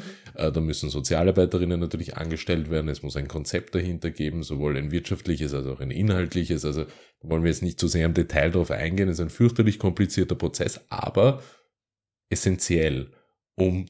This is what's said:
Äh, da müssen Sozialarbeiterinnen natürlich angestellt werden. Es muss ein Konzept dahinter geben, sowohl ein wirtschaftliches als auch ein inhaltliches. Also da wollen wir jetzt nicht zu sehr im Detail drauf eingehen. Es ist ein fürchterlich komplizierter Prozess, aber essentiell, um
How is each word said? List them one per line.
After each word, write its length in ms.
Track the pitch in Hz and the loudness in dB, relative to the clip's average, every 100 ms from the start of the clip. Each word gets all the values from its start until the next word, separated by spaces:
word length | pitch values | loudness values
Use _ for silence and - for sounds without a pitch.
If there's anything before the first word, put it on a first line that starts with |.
| - - - - | -12 -16 -16 -4
Äh, 120 | 78 | 0
da 100 | 80 | 0
müssen 280 | 80 73 76 | 0 -2 -4
Sozialarbeiterinnen 880 | 76 67 80 90 92 90 90 87 87 | -4 0 2 4 6 4 4 0 0
natürlich 360 | 85 - 82 - | -2 -4 -6 -8
angestellt 520 | 82 80 - 85 76 | -6 -4 -2 -2 0
werden. 200 | 80 78 | -2 -2
Es 120 | 71 | -4
muss 140 | 71 71 | -6 -6
ein 120 | 71 | -6
Konzept 460 | 80 71 87 - | -6 -4 -6 -2
dahinter 380 | 90 90 85 85 | -2 -2 -2 -6
geben, 320 | - 76 85 | -4 -4 -4
sowohl 340 | 76 71 73 69 | -6 -2 -2 -2
ein 140 | 73 | -2
wirtschaftliches 600 | 82 - 95 - 78 73 | -4 -2 -4 -2 -2 -2
als 120 | 69 67 | -4 -6
auch 140 | 65 | -6
ein 100 | 67 | -6
inhaltliches. 760 | 62 104 92 87 87 85 80 76 | 0 2 2 0 -2 -2 -2 -2
Also 180 | 73 | -4
da 60 | 73 - - _ | -6 -12 -20 _
wollen 220 | 80 80 | -4 0
wir 60 | 82 | 2
jetzt 140 | 78 | 2
nicht 160 | 90 - | -2 0
zu 80 | 85 | 0
sehr 180 | 85 82 | 2 2
im 80 | |
Detail 380 | 82 - 76 80 | 2 2 2 2
drauf 180 | 87 82 | 2 0
eingehen. 380 | - 80 95 95 | -2 -2 0 0
Es 80 | 82 | 0
ist 60 | 82 | -2
ein 40 | |
fürchterlich 480 | - 120 117 110 101 | 2 4 4 2 2
komplizierter 560 | 95 87 98 - 90 - | 0 2 0 2 0 0
Prozess, 460 | 85 - 85 - - | -2 -2 -4 -6 -10
aber 520 | - - - 120 135 - - _ _ _ _ _ _ - | -6 -2 4 6 4 -4 -20 _ _ _ _ _ _ -6
essentiell, 840 | - 98 90 - 85 80 65 64 _ _ _ _ - | 0 2 2 2 2 2 0 -6 _ _ _ _ 0
um 300 | 92 90 92 | 2 2 -4